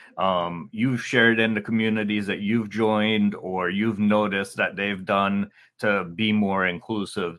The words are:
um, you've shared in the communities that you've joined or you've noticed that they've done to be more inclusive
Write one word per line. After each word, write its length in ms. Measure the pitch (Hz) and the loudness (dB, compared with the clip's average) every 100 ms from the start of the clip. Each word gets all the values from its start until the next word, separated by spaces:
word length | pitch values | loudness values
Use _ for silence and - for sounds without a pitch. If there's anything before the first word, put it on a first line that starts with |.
| - - | -16 -2
um, 520 | 95 90 87 87 101 | 0 0 -2 -6 -10
you've 320 | 107 120 120 | -4 -2 -2
shared 360 | - 127 117 113 | 0 4 6 4
in 120 | 113 | 2
the 60 | 107 | 0
communities 640 | 104 113 110 110 104 107 98 | -2 0 0 0 0 -2 -2
that 120 | 90 | -4
you've 300 | 104 117 104 | 0 -2 -2
joined 640 | 104 110 107 107 110 104 101 | 0 2 2 2 2 0 0
or 340 | 90 92 90 | -6 -4 -2
you've 300 | 98 110 101 | 0 0 2
noticed 560 | 104 107 104 98 98 - | 2 4 2 -2 -4 -2
that 220 | 95 92 | -2 -2
they've 260 | 101 98 | -4 -4
done 480 | 92 98 98 101 101 - _ - | -2 0 2 0 -4 -10 _ -4
to 260 | 110 101 90 | 0 0 -2
be 260 | 85 110 | -2 0
more 340 | 107 101 95 92 | 2 2 0 0
inclusive 720 | 87 - 110 95 - 87 | -2 -4 -6 -4 -4 -6